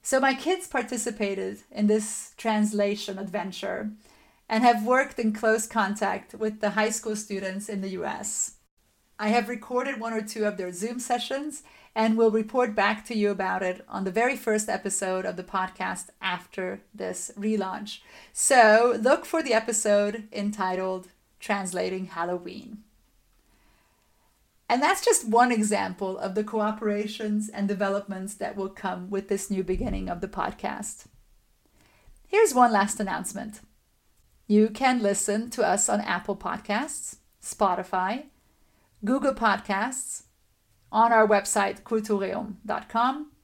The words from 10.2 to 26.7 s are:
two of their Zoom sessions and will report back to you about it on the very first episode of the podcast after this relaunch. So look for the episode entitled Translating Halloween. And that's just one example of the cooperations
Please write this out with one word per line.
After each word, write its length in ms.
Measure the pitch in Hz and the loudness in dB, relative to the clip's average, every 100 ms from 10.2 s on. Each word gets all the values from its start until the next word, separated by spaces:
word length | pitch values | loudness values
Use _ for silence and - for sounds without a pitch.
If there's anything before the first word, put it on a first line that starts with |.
two 240 | 214 226 208 | -6 -2 -2
of 100 | 196 | -2
their 160 | 180 | -8
Zoom 280 | 175 220 247 | -6 -6 -6
sessions 640 | - 247 240 269 302 294 - - - | -2 -4 -2 -6 -6 -12 -18 -20 -8
and 220 | 220 220 220 | 0 2 4
will 160 | 226 | 4
report 420 | 220 214 254 247 | 4 0 0 0
back 300 | 214 202 214 - | 2 2 0 -4
to 100 | 226 | 0
you 120 | 202 | 0
about 320 | 196 190 190 | 0 -2 -2
it 220 | 185 180 - | -2 -4 -8
on 160 | 196 190 | -6 -2
the 40 | |
very 280 | 185 240 262 | 0 0 0
first 320 | - 214 214 | 0 0 0
episode 560 | 190 196 - 190 185 185 | -4 -4 -4 -2 -2 -4
of 100 | 175 | -8
the 80 | |
podcast 680 | 180 196 185 - 185 185 - _ | -6 -4 -4 -6 -8 -8 -12 _
after 580 | 190 180 - - 185 196 _ 208 | -6 -6 -8 -6 -6 -6 _ -10
this 340 | 190 180 - - | -8 -6 -10 -6
relaunch. 640 | 208 220 190 - 208 - - - - | -2 0 -2 -6 -10 -14 -18 -20 -16
So 680 | - - 254 220 220 240 226 | -2 4 8 10 8 6 4
look 280 | 226 311 - | 4 4 2
for 180 | 330 | -2
the 100 | 294 | 2
episode 760 | 220 220 226 214 202 208 220 214 | 2 2 -2 2 4 2 -2 -10
entitled 760 | 208 202 208 185 185 190 185 185 _ _ _ | -6 -4 -2 -2 0 -2 -4 -8 _ _ _
Translating 640 | - 202 190 175 185 185 185 | -4 -4 -2 -4 -4 -4 -6
Halloween. 800 | 165 175 180 180 202 - 214 - _ _ _ _ _ _ _ _ _ _ _ _ _ _ _ _ _ _ | -6 -4 -4 -6 -14 -14 -18 -20 _ _ _ _ _ _ _ _ _ _ _ _ _ _ _ _ _ _
And 120 | 247 | 2
that's 220 | 302 381 | 4 4
just 240 | - - 226 | 4 2 4
one 240 | 233 247 | 4 6
example 680 | 226 214 202 190 180 190 190 | 4 2 2 0 -4 -6 -4
of 180 | 196 190 | -4 -4
the 100 | 214 | -2
cooperations 1040 | 220 214 | 0 -2